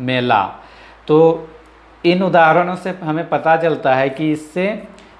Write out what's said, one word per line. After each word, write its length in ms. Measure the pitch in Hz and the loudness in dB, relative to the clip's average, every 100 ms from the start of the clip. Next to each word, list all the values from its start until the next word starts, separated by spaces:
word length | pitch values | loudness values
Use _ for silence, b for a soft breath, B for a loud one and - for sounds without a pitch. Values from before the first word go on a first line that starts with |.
मेला। 420 | 123 127 123 110 92 - B B B B - | -4 -2 2 0 0 -6 B B B B 0
तो 400 | 156 165 165 - - - _ _ - | 4 4 2 -8 -20 -20 _ _ -4
इन 180 | 170 180 | -2 0
उदाहरणों 540 | 185 170 160 170 175 180 | 2 4 4 4 0 -6
से 220 | 190 180 | -10 -8
हमें 260 | 156 156 165 | -6 -6 -4
पता 280 | 147 160 160 | -2 0 0
चलता 380 | 165 143 135 | 0 -2 0
है 140 | 131 135 | 0 0
कि 200 | 139 156 | -2 -4
इससे 500 | 151 - 180 190 214 - - B B | -4 -6 -6 -6 -6 -12 -20 B B